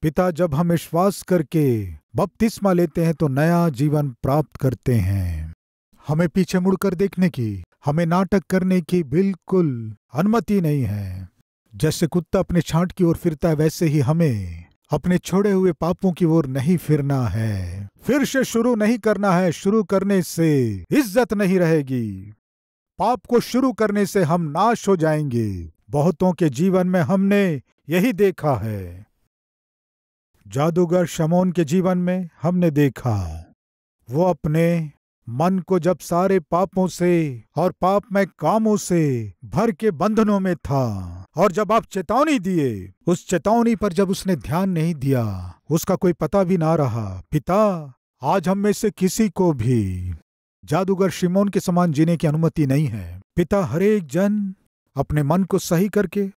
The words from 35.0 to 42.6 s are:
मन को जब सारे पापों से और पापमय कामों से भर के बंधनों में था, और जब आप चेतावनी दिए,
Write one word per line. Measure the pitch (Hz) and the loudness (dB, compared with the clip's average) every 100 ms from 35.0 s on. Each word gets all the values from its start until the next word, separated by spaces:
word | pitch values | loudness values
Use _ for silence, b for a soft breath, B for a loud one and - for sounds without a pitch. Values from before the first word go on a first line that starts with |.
| _ _ - | _ _ -12
मन | 120 170 190 | -2 0 0
को | 170 185 | 0 0
जब | 165 185 | 0 -2
सारे | - 175 190 190 | -2 0 2 0
पापों | 160 170 190 - 185 | 0 -2 -2 0 -2
से | - 175 175 156 123 - - | 0 0 2 0 -6 -10 -2
और | 180 - | -2 0
पापमय | 180 202 - 196 196 _ | 0 0 0 -2 -2 _
कामों | 151 208 220 208 | 0 2 2 0
से | - 175 156 127 107 - | 0 0 0 -2 -6 -12
भर | 110 117 233 | -6 -2 -2
के | 190 220 | 0 -2
बंधनों | 156 185 220 214 202 | 0 -2 2 2 2
में | 190 175 | 0 -4
था, | - 139 123 101 90 87 92 147 | -2 -2 -2 -4 -8 -14 -12 0
और | 202 | 0
जब | 180 202 | 2 0
आप | 220 | 0
चेतावनी | - 196 170 220 311 269 | -2 -10 -2 0 2 0
दिए, | 180 180 | 0 0